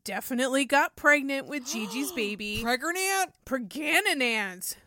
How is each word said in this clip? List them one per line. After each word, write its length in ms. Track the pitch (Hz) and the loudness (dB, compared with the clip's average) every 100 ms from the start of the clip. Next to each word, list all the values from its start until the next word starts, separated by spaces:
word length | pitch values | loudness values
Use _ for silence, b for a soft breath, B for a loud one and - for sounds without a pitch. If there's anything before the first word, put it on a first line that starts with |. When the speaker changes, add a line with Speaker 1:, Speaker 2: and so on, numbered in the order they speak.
| - | -8
Speaker 1:
definitely 580 | 196 - 247 262 269 | -6 -2 0 2 2
got 320 | 269 285 330 - | 4 4 4 2
pregnant 500 | 294 294 269 269 - | 4 4 4 -4 -4
with 200 | 294 247 | -8 -6
Gigi's 440 | 220 214 240 285 | -4 -4 -4 -4
Speaker 2:
<gasps> 40 | 330 | -2
Speaker 1:
baby. 460 | 208 208 208 214 | -4 -4 -6 -4
Speaker 2:
Pregnant? 680 | 233 247 302 359 381 392 359 _ | 0 0 0 0 0 2 0 _
Speaker 1:
Pregnant. 1300 | - 262 202 285 302 330 403 302 247 220 196 180 - - | -6 -6 -4 -6 0 2 2 2 2 0 -2 -6 -10 -10